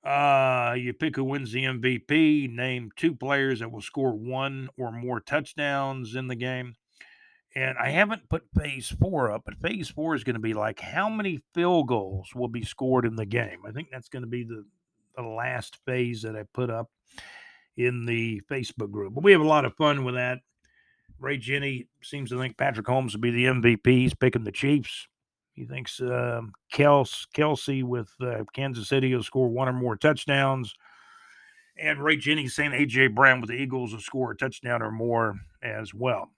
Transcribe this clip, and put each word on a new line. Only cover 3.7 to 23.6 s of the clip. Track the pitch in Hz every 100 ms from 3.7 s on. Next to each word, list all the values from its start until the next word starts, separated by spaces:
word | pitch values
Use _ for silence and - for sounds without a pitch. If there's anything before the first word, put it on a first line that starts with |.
will | 110
score | - 147 135
one | 107 120 131 135 135 131 -
or | 123
more | 113 123 117
touchdowns | - 151 143 - 147 139 135 131 117
in | 123 127
the | 120
game. | 127 127 123 113 _ _ - _ _ _ _
And | 135 131 127
I | 123
haven't | 160 208 220 _
put | 165 _
phase | - 147 135 - -
four | 190 165 117
up, | 107 -
but | -
phase | 170 208 143
four | - 160
is | 147
gonna | 110 117
be, | 110
like, | 107 107 -
how | - 160 208
many | 220 202 151 _
field | 170 175 175 127
goals | 117 95 95 -
will | 123 123
be | 120
scored | 120 - 131 127 117
in | 113
the |
game. | 101 117 110 - 107
I |
think | 113 170
that's | 131 -
gonna | 131 120
be | 123
the, | 113 113 104 _ _ _ _ -
the |
last | 117 110 123 123 - - -
phase | 127 120 113
that | 113 110
I | 104
put | - 123
up | 113 117 _ _ - - - - _ _ -
in | 123 123
the | 117 117 113 104 -
Facebook | 139 120 - 104
group. | 104 98
But | 120
we | 196
have | 185
a |
lot | 156 151
of | 127
fun | - 151 143
with | 127 123
that. | 123 127 _ _ _ _ _ _ _ -
Ray | 131 143
Jenny | 113 143 139 127 - _
seems | - 143 123
to | 123
think | 127 -
Patrick | 139 113 107
Holmes | 131 127
will | 104
be | 120
the | 117 127
M | 127